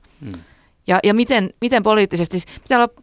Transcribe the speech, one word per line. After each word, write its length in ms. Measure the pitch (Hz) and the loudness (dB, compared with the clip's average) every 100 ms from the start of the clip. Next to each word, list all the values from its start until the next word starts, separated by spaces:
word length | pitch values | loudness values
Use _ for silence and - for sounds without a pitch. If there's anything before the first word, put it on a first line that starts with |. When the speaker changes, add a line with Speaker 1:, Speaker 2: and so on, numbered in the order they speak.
| - _ | -16 _
Speaker 1:
Hmm. 120 | 139 90 - _ _ _ - | -16 -16 -18 _ _ _ -2
Speaker 2:
Ja, 140 | 185 | 0
ja 120 | 202 | 2
miten, 360 | 214 240 247 190 - | 2 2 0 -2 -4
miten 220 | 240 247 | -2 0
poliittisesti, 560 | 208 214 196 170 170 180 - - | 2 2 2 0 -4 -4 -8 -14
pitää 160 | - 254 | -2 0
olla 100 | 240 - | 0 -4